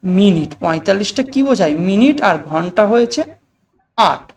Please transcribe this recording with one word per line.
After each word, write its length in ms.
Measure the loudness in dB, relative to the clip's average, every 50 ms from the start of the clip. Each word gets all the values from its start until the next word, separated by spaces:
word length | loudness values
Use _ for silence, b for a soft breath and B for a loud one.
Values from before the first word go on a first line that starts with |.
| -2
মিনিট। 520 | 0 2 4 4 4 4 2 -2 -6 -8 -6
পঁয়তাল্লিশটা 640 | -4 -4 -4 -4 0 -2 -2 -2 -2 -6 -4 -4 -6
কি 200 | -2 -2 -2 0
বোঝায়? 320 | 0 2 0 2 0 0
মিনিট। 460 | -2 -2 0 2 4 4 2 2 2
আর 160 | 0 0 -2 -2 -4
ঘন্টা 420 | -6 -6 -4 -4 -2 0 0 0 2
হয়েছে 360 | 2 0 0 0 -2 -6 -8 -8 -10 _ _ _ _ _ _ _ _ _ _ _ _ 0
আট। 340 | 2 2 2 -2 -8 _ _